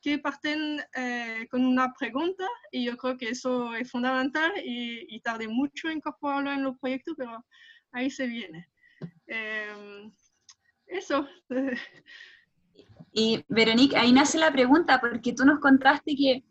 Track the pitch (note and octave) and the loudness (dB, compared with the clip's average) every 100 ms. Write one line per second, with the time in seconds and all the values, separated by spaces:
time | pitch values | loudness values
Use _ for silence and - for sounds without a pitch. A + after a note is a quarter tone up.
0 | D4 C#4+ C#4 C#4 D4+ D4+ D4+ D4 - B3+ | -2 -2 -4 -6 -6 -4 -4 -6 -8 -8
1 | B3 B3 A#3 A3+ A#3 B3+ B3+ B3+ B3+ B3+ | -6 -6 -6 -10 -6 0 2 2 0 -2
2 | A#3 A#3+ E4+ F#4+ F#4+ A#4+ - B3+ A#3+ A#3+ | -6 -4 -4 -4 -8 -8 -10 -6 -6 -4
3 | B3+ B3+ A#3 B3 C4 B3+ A#3+ A3+ B3 A#3+ | -6 -4 -6 -6 -2 -2 -4 -6 -6 -4
4 | B3+ C4 C4 D#4 D#4+ G4+ B3+ A#3+ A#3+ A#3 | -2 0 -2 -2 -2 -4 -8 -8 -8 -10
5 | - A3 A#3+ A3+ A3 A3+ C#4+ - D#4+ D#4 | -12 -10 -8 -6 -4 -2 -4 -4 -6 -6
6 | D4+ D4 C#4+ C#4 C#4 C#4 C4+ C4 C4 C4 | -8 -6 -4 -4 -4 -4 -4 -6 -6 -6
7 | - D#4+ B3 A3+ _ _ - - _ B3 | -8 -10 -10 -12 _ _ -20 -20 _ -6
8 | C4+ C4+ B3+ A#3 F#3+ D#3+ F3 _ _ _ | -6 -4 -6 -6 -10 -16 -18 _ _ _
9 | E3+ _ - A3+ A3 G#3+ G#3 G#3 G#3 G3+ | -18 _ -12 -10 -8 -8 -10 -14 -16 -18
10 | G#3+ _ _ _ _ - _ _ _ F#4 | -20 _ _ _ _ -20 _ _ _ -10
11 | - C#4+ C#4 - _ B3+ C4+ B3 - - | -2 -4 -4 -14 _ -4 -4 -6 -10 -20
12 | _ - - - _ _ _ _ _ - | _ -20 -20 -20 _ _ _ _ _ -20
13 | - G3 A3 A3+ - G#3 A3+ A3+ C#4 C#4+ | -8 0 0 0 0 2 4 6 4 4
14 | A#3+ C4 D4 D#4+ D#4+ C#4 B3 D4+ D#4+ D4 | 6 6 6 4 2 4 6 6 6 4
15 | A#3+ A#3 B3 A#3 C4 D4+ C#4 C4+ C4+ D4 | 2 -2 -6 4 4 6 6 8 6 4
16 | - C#4 C#4 C4 _ | 0 0 2 2 _